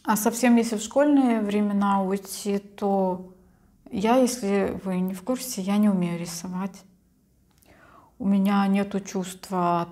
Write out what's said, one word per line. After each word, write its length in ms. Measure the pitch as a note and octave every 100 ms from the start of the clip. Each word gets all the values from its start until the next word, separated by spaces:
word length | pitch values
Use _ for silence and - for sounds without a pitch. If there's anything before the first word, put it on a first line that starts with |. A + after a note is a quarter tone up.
А 140 | - G#3
совсем 380 | A3+ A3+ B3 A#3
если 200 | A3+ G#3
в 80 |
школьные 580 | - C#4 D4 C#4 B3+ A3+
времена 640 | G3+ G#3 G#3 G3+ G3+ G3
уйти, 560 | F#3+ G3 - - G3+ G3+
то 760 | - - G3+ G3 F#3 F3+ - - _ _ _ _ -
я, 280 | G#3 A3 C4
если 640 | B3 - G3 G3+ F#3+ F3+
вы 160 | F#3+ F3+
не 160 | F#3 F#3+
в 80 |
курсе, 400 | - B3+ - -
я 140 | F#3 G#3
не 120 | G#3+
умею 300 | F#3+ F3 E3+
рисовать. 640 | E3+ - F#3 F3+ F#3+ - - _ _ _ _ _ _ _ _ _ - - _ -
У 80 | G3
меня 400 | G3 G3 G3 G3
нету 340 | G3 G3+ G3
чувства 880 | G3 G3 F3+ - - F#3 F3 E3+ E3+